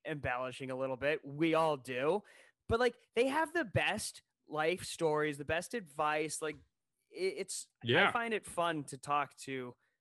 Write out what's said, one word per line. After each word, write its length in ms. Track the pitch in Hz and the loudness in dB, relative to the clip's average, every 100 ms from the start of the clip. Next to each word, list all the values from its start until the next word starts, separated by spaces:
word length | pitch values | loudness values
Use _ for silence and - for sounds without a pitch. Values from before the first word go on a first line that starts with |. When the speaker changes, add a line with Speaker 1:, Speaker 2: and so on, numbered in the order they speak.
| - | -6
Speaker 1:
embellishing 600 | 156 135 123 127 123 131 | -4 -2 -2 -4 -6 -8
a 60 | 131 | -4
little 200 | 131 127 | -4 -2
bit. 220 | 139 156 | 0 0
We 300 | 143 143 165 | -4 0 4
all 220 | 160 160 147 | 4 4 0
do. 460 | 120 123 143 190 - - - _ - | -4 -2 2 0 -2 -16 -20 _ -2
But, 100 | 226 | 2
like, 160 | 247 - _ - | 2 0 _ 2
they 100 | 262 | 2
have 260 | 285 320 | 2 0
the 120 | 339 | 0
best 580 | 262 170 151 202 - - - _ - | 0 0 0 0 -4 -10 -20 _ -6
life 360 | 151 156 185 | 0 2 0
stories, 520 | - - 165 151 151 143 | -4 0 2 4 2 -2
the 80 | |
best 300 | 143 160 180 | -2 -2 -2
advice, 640 | 240 175 139 151 151 156 - | -6 -8 -2 0 2 0 -2
like, 160 | 156 147 - _ _ _ _ | -6 -8 -14 _ _ _ _
it, 240 | 127 185 170 | -4 -2 -2
it's, 280 | 190 - - _ | -6 -8 -10 _
I 40 | 117 | 2
Speaker 2:
Yeah. 240 | 135 196 | 6 6
Speaker 1:
find 220 | 240 233 | 4 0
it 120 | 214 - | -4 -4
fun 380 | - 170 160 | -2 0 0
to 140 | 139 135 | -6 -10
talk 380 | - 143 139 - | -2 -2 -2 -6
to, 300 | - 131 123 120 _ _ | -8 -8 -8 -12 _ _